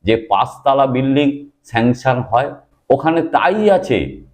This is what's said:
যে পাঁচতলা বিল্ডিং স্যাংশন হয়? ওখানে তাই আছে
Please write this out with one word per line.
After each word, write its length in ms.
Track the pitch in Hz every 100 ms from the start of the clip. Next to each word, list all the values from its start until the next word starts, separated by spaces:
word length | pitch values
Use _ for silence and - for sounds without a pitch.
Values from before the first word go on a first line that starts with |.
যে 140 | 85 113
পাঁচতলা 680 | - 98 127 - 139 135 135
বিল্ডিং 600 | 127 135 135 143 143 - _
স্যাংশন 540 | - 117 120 123 131 123
হয়? 300 | 123 117 143 - _ _ _
ওখানে 320 | - 165 165
তাই 480 | 165 - 156 208 208
আছে 540 | 190 - 107 67 - -